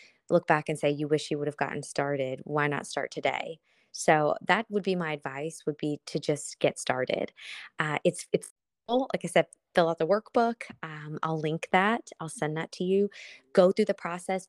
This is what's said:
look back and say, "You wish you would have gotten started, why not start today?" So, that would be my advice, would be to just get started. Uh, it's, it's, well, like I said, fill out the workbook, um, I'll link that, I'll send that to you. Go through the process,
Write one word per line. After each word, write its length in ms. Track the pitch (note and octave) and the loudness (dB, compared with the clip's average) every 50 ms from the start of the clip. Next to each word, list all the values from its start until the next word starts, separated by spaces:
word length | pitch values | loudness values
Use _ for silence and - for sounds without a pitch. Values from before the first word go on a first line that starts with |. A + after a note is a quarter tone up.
| - - _ _ _ - | -20 -20 _ _ _ 2
look 180 | F3+ E3+ - - | 2 2 4 4
back 220 | D#3+ D3+ D#3 - | 2 2 2 0
and 100 | D#3 D3 | -4 0
say, 100 | - D3 | 0 0
"You 180 | D3 C#3+ D3+ C#3+ | 0 0 0 0
wish 220 | D3+ D3 - - | 0 0 0 -2
you 60 | D#3 D3 | -4 -4
would 80 | D3 D3 | -2 -4
have 100 | C#3+ - | -2 -2
gotten 260 | C#3+ - - D3+ C#3+ | -4 -4 -4 -6 -8
started, 580 | - - - C#3+ C#3+ C#3+ C3+ C3+ C3 C3 C3+ - | -6 -4 -2 -2 0 -2 -2 -2 -4 -6 -6 -6
why 220 | - D3 D3+ D3 D3 | -4 0 0 2 2
not 200 | C#3+ - - - | 0 -2 -6 -6
start 240 | - C#3+ C3+ - | -6 -6 -6 -4
today?" 480 | - D3+ C#3 C#3 C3 - - - D#3+ - _ _ _ _ _ _ | -4 -2 -2 0 0 -2 -4 -8 -12 -14 _ _ _ _ _ _
So, 440 | - - - - D#3+ D3+ D3+ D3 - - - - | -14 0 4 4 6 6 6 2 0 0 0 2
that 180 | F3+ G#3 A#3 - | 2 2 0 -2
would 140 | G#3 G#3 F3 | -4 -2 0
be 120 | G3 F#3 | 0 0
my 160 | F3+ E3+ D#3 D3+ | 0 -2 -2 -4
advice, 500 | D3 - C3+ C3+ C#3 D3+ E3 - - - | -6 -6 -8 -8 -8 -8 -8 -8 -6 -4
would 120 | D#3 D3 - | -4 -4 -2
be 220 | - D3 D3 - _ - | -2 -2 -2 -4 _ -6
to 120 | - D#3+ | -6 -2
just 400 | - - D3 C#3+ - - - - | 0 0 0 -2 -4 -8 -2 0
get 200 | - C#3 - - | 0 0 0 0
started. 540 | - - B2+ B2+ B2+ - - - - - - - - - - - - - - - | -2 -2 -2 0 0 -2 -2 -2 -4 -6 -8 -12 -18 -16 -16 -16 -16 -8 -4 -2
Uh, 200 | D#3+ D3+ D3 - - | -2 0 -2 0 2
it's, 240 | F3+ E3+ - - - | 0 0 0 -2 -2
it's, 200 | - - - - - _ _ _ _ _ _ - | -2 -2 -2 -6 -18 _ _ _ _ _ _ 0
well, 200 | A#3 B3+ C4+ C4 - | 0 0 2 0 -2
like 80 | F3+ - | -4 -4
I 20 | E3+ | 2
said, 200 | - F3+ D#3+ - _ _ _ _ - | 2 2 2 2 _ _ _ _ 2
fill 140 | F#3 E3+ E3 | 2 4 4
out 100 | E3 - | 2 0
the 80 | D#3+ D#3 | 0 2
workbook, 560 | G3+ G#3 - - - B3 A#3 A#3 A#3 - - - - - - | 2 0 0 0 2 2 2 2 0 -4 -8 -14 -14 -14 -14
um, 340 | D#3+ D#3 D3+ D3+ D3+ D#3 - - | -12 -12 -12 -10 -10 -6 -4 -4
I'll 160 | D#3+ D#3+ D#3 | -2 -2 -2
link 280 | D3+ D#3 D#3 E3 - - | -2 -2 -2 -4 -2 2
that, 380 | - F#3 F#3+ G#3 A#3 A#3+ - - - - | 2 4 4 4 2 0 -4 -8 -12 -12
I'll 100 | E3 D#3 | -10 -10
send 280 | - - D#3 D3+ D#3 D#3+ | -6 -4 -4 -2 -2 -4
that 140 | E3 - - | -6 -6 -6
to 100 | - F#3 | -4 -2
you. 260 | F3+ F#3+ G3 G3+ G3+ - - - - - - _ _ - | 2 2 2 2 0 -2 -8 -18 -18 -20 -20 _ _ 6
Go 180 | G3 F3+ F#3 | 6 6 8
through 140 | G3 - G#3+ | 6 4 2
the 80 | G3 G3 | 0 0
process, 540 | - - E3+ E3+ F3+ - - F#3+ F#3 - | -2 -6 -8 -8 -8 -6 -4 -4 -4 -6